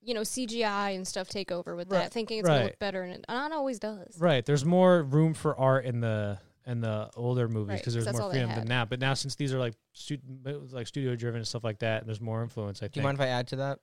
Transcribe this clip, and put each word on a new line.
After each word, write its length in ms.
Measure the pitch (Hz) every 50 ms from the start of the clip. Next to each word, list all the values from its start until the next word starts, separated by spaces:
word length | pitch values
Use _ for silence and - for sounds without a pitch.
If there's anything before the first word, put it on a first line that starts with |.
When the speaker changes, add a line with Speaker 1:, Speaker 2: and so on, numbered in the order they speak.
Speaker 1:
you 120 | _ 226 240
know, 100 | 214 214
C 220 | 214 - 254 254
G 180 | 214 226 233 226
I 280 | 208 202 202 202 202
and 140 | 196 185 185
stuff 220 | - - 196 185
take 240 | - - 202 190 -
over 240 | 180 175 175 - 175
with 160 | 170 175 180
Speaker 2:
Right, 120 | 196 180 175
Speaker 1:
that, 100 | - -
thinking 260 | 233 220 208 226 220
it's 80 | 190
gonna 120 | 170 151 135
Speaker 2:
right. 60 | 113
Speaker 1:
look 120 | - - _
better, 240 | 214 196 190 190 180
and 100 | 180 180
it 100 | - -
not 240 | - 226 247 285 302
always 280 | 320 311 269 269 247 202
does. 360 | - 214 214 196 - - -
Speaker 2:
Right, 280 | 165 165 175 147 127 117
there's 180 | - 147 143 131
more 400 | 165 175 180 185 185 180 175 151
room 300 | 135 135 151 160 160 156
for 240 | - - 156 139 -
art 240 | 135 131 131 135 123
in 140 | 131 120 120
the, 380 | 117 113 107 107 104 101 101 95 - _ _ _ _
in 140 | 127 123 117
the 300 | 113 110 107 107 107 - -
older 320 | - 120 123 123 127 120 113
movies 240 | 117 110 107 98 98
Speaker 1:
Right, 80 | - -
Speaker 2:
'cause 100 | 123 117
there's 120 | 117 113
Speaker 1:
'cause 80 | 107 117
that's 40 | 117
Speaker 2:
more 40 | 107
Speaker 1:
all 20 | -
they 60 | -
Speaker 2:
freedom 160 | 135 123 117
Speaker 1:
had. 100 | - 113
Speaker 2:
than 60 | 110 113
now. 160 | 123 127 156
But 140 | - 131 123
now, 120 | 131 135 135
since 200 | - - 139 -
these 180 | - 143 135 131
are, 60 | 131
like, 140 | 127 117 110 _ _ _
stu-, 280 | _ - - - 147 131 131 131 131 135 127 135 147 143 143 127
like, 160 | 131 127 113
studio 260 | - - 143 135 127 123
driven 220 | 117 120 120 117 120
and 80 | 113
stuff 160 | - - 123 113
like 140 | 113 107 -
that, 200 | 120 113 110 110
and 60 | 113
there's 140 | 110 110 104
more 200 | 117 113 110 113
influence, 400 | 117 117 - 117 104 101 98 -
I 40 | 107
Speaker 3:
Do 40 | 98
you 20 | -
Speaker 2:
think. 100 | - -
Speaker 3:
mind 140 | 139 139
if 40 | 135
I 60 | 139
add 200 | 127 127 123 123 -
to 60 | 135
that? 220 | 131 135 139 139 -